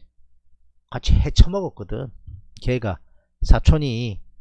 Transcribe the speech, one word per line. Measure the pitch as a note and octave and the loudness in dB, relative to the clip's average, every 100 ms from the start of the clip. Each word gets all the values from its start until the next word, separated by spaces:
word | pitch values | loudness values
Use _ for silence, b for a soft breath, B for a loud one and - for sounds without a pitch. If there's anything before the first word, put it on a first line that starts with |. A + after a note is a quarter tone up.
| - _ - _ _ _ _ _ _ | -20 _ -20 _ _ _ _ _ _
같이 | - - | -8 0
헤쳐먹었거든. | - - - D#3+ G3 F3+ - G2+ A2 C3+ - - - - - | 2 2 4 4 2 -8 -10 -12 -10 -10 -16 -20 -20 -20 -10
걔가 | - B2+ G#2+ F2+ - _ _ _ | -6 -4 -4 -8 -12 _ _ _
사촌이 | - A#2+ - D#3 C#3+ A2+ A#2+ F#2+ - - | 2 4 4 2 0 -6 -6 -10 -14 -20